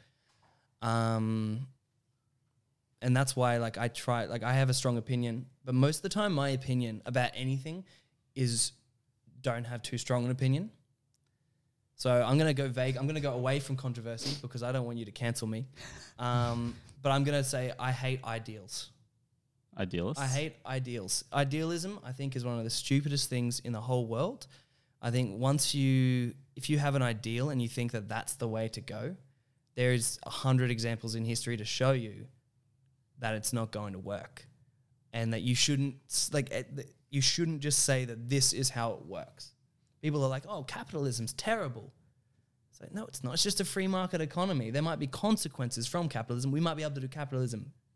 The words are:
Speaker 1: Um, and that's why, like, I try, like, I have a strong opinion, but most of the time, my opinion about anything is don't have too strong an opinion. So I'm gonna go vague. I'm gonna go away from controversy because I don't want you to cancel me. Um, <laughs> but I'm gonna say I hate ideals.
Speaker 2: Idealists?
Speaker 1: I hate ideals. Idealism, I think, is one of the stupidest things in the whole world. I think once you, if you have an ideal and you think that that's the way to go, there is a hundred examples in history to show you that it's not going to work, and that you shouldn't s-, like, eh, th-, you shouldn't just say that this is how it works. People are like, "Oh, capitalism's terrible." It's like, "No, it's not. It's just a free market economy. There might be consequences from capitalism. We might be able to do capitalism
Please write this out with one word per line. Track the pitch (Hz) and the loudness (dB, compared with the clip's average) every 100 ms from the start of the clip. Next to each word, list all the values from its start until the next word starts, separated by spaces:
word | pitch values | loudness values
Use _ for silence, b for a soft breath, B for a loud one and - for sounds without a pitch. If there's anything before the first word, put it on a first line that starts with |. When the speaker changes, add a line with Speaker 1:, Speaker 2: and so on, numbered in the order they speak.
| b b b b b b b - | b b b b b b b -4
Speaker 1:
Um, | 113 113 113 110 110 110 107 110 131 - _ _ _ _ _ _ _ _ _ _ _ - | 0 2 4 2 2 0 0 -2 -6 -12 _ _ _ _ _ _ _ _ _ _ _ -4
and | 127 127 | 2 4
that's | 135 - | 4 4
why, | 123 120 | 4 4
like, | 113 110 | 0 0
I | 120 | -4
try, | - - 120 104 | -2 0 0 0
like, | 117 | -2
I | 110 | 2
have | 131 131 | 4 4
a | |
strong | 131 131 120 | 4 2 0
opinion, | 113 123 120 117 131 _ | 0 0 0 -2 -8 _
but | 131 127 | 0 4
most | 143 156 | 6 4
of | |
the | 190 | -2
time, | 202 208 | 0 2
my | 151 139 | 2 2
opinion | 135 135 127 117 107 - | 0 0 0 0 -4 -2
about | 127 123 - | 2 2 0
anything | 131 135 143 170 190 b b b _ - | -2 -2 -4 -10 -12 b b b _ 0
is | 123 117 - - _ _ _ _ _ 127 | 0 2 -2 -4 _ _ _ _ _ -8
don't | 131 117 117 | -4 -2 -4
have | 120 | -6
too | - 120 | -4 -4
strong | - 123 120 | 0 2 2
an | |
opinion. | 127 131 139 214 - _ _ _ _ _ _ _ _ _ _ _ - | 2 4 2 0 -10 _ _ _ _ _ _ _ _ _ _ _ -4
So | 127 123 117 | 4 4 6
I'm | 143 | 6
gonna | 160 | 6
go | 139 135 | 4 0
vague. | 123 131 127 | 0 0 2
I'm | 139 | 0
gonna | 156 | 0
go | 143 | -2
away | 123 127 139 | 0 2 0
from | 139 131 | 0 -4
controversy | 131 120 113 117 135 143 | -2 -4 -6 -6 -6 -6
because | - 120 | -6 -6
I | 120 | -2
don't | 131 120 | -2 -2
want | 117 | -4
you | 107 | -8
to | |
cancel | - 120 120 110 | -2 -2 0 -2
me. | 110 131 B B B B B | -4 -6 B B B B B
Um, | 123 120 120 117 120 - - | 0 2 2 0 -2 -6 -14
<laughs> | - | -4
but | 139 | 2
I'm | 139 139 | 4 4
gonna | 143 | 2
say | 135 131 127 - | 0 -2 -4 -4
I | 127 | -4
hate | 127 131 131 | -2 -2 -4
ideals. | 120 113 110 107 95 - - _ _ _ _ _ _ _ _ - | -4 -6 -6 -12 -10 -12 -12 _ _ _ _ _ _ _ _ -6
Speaker 2:
Idealists? | 92 87 90 147 | -2 0 -2 0
Speaker 1:
I | 135 | 0
hate | 131 156 - - | 0 -2 -6 -6
ideals. | 131 123 120 95 - - | -4 -4 -4 -2 -4 -2
Idealism, | 143 139 151 165 170 185 208 - | 0 2 0 0 -2 -4 -8 -10
I | |
think, | 131 139 127 | -6 -4 -4
is | 123 | -2
one | 117 | -2
of | |
the | 113 | -2
stupidest | - - 139 147 139 - | -2 2 2 2 0 0
things | 127 120 120 | 0 0 -2
in | 123 | -4
the | 113 | -6
whole | 120 127 113 | 0 0 0
world. | 113 175 269 - b b b b b | 0 -2 -4 -14 b b b b b
I | 117 | 0
think | 123 120 98 | 2 0 2
once | 131 147 - 143 | 2 4 2 4
you, | 135 131 127 127 120 - - - | 4 6 6 4 0 -4 -14 -10
if | 131 | 0
you | 147 | 2
have | 143 139 | 2 2
an | |
ideal | 123 107 113 117 143 | 2 0 -2 -2 0
and | 135 | 0
you | 117 | -2
think | - 120 | -2 -2
that | 117 98 | -4 -4
that's | 110 - - | -6 -6 -4
the | 117 | -2
way | 110 113 | -2 -2
to | 113 | -6
go, | - 110 131 185 - _ _ _ _ - | -10 -8 -6 -8 -16 _ _ _ _ 0
there | 123 | 4
is | 123 113 - | 4 0 -4
a | - | -8
hundred | - 131 131 127 | -4 4 4 4
examples | 113 117 110 120 113 | 0 -2 -4 -4 -4
in | 113 | -2
history | 113 - 117 | -2 -2 -4
to | 107 | -4
show | - 131 | 2 4
you | 131 110 101 - - _ _ _ _ _ _ _ - | 4 0 -10 -14 -18 _ _ _ _ _ _ _ -4
that | 117 110 | -2 -2
it's | - | 0
not | 120 110 | 0 -2
going | 110 104 | -4 -6
to | 95 | -6
work, | 95 101 - - - _ _ _ _ _ _ | -6 -6 -8 -16 -20 _ _ _ _ _ _
and | 117 113 | -2 0
that | 113 | 2
you | 120 | 2
shouldn't | 123 - 143 139 131 - | 4 4 4 2 -2 -4
s-, | - - | -2 0
like, | 151 131 | 0 0
eh, | 120 - 139 | -4 -6 -10
th-, | - - _ | -12 -16 _
you | 139 | 2
shouldn't | 131 - 165 156 | 2 4 0 0
just | 147 139 | 0 2
say | - 131 123 | 4 2 2
that | 117 120 | -6 0
this | 139 - | 4 4
is | 113 131 | 4 0
how | 120 117 | 0 -2
it | 101 80 | -4 -8
works. | 90 65 - - _ _ _ _ _ | -10 -10 -16 -20 _ _ _ _ _
People | 151 147 | -2 2
are | 135 | 2
like, | 131 151 | 0 -4
"Oh, | 196 | -8
capitalism's | 131 - 240 160 139 117 113 | -6 -8 -6 -2 -2 -2 -4
terrible." | - - 226 156 117 - - _ _ _ _ _ _ _ | -4 -2 0 -2 -6 -14 -20 _ _ _ _ _ _ _
It's | - | -20
like, | - | -12
"No, | 208 220 | -10 -10
it's | - | -8
not. | 123 | -6
It's | 170 | 0
just | - 196 | 0 0
a | 190 | -2
free | 196 190 | 0 0
market | 185 185 175 | 0 0 -2
economy. | 156 175 190 151 113 | -2 -2 0 0 0
There | 135 | 0
might | 160 151 | 0 -2
be | 143 | -4
consequences | - 208 220 151 - 120 120 117 | -2 2 2 0 -4 -4 -2 -2
from | 175 165 | 0 0
capitalism. | 117 113 120 135 | -2 -2 0 0
We | 143 | 2
might | 165 156 | 2 0
be | |
able | 151 135 | -4 -4
to | |
do | 131 | -6
capitalism | 151 139 131 127 113 135 - _ | -6 -4 0 0 -2 -10 -16 _